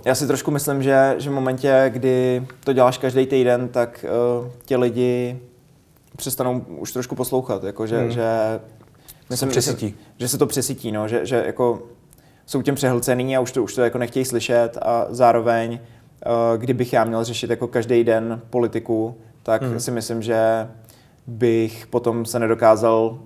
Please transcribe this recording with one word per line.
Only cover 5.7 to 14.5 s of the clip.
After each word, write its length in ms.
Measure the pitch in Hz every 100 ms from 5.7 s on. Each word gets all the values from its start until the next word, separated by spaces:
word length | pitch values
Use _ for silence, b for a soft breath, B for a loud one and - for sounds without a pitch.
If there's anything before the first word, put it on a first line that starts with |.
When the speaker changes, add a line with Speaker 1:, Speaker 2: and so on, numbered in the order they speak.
| _ _ _ _ -
Speaker 1:
přestanou 440 | 135 123 127 123 - 78
už 140 | 98
trošku 240 | 123 123 123
poslouchat, 480 | 127 127 123 98
jako 240 | 95 101 110
že, 120 | 117
Speaker 2:
Hmm. 120 | 117
Speaker 1:
že 100 | 117
Speaker 2:
Se 380 | 113 113 110 110 - - - - B B -
Speaker 1:
myslím, 200 | 127 135
Speaker 2:
přesytí. 380 | 131 127 113 107
Speaker 1:
že, 60 | 104 B _
že 100 | 123
se 100 | 139
to 100 | 147
přesytí, 440 | 139 120 127 117
no, 160 | 107 107
že, 180 | 117 -
že 180 | 123 87
jako 340 | - 120 110 - - _ _ b b -
jsou 160 | 139
tím 140 | 127 139
přehlcený 640 | 131 123 123 123 131 131
a 20 |
už 120 | 120
to, 120 | 135
už 120 | 101 -
to 60 |
jako 160 | 120 123
nechtějí 280 | 117 135 127
slyšet 520 | 120 113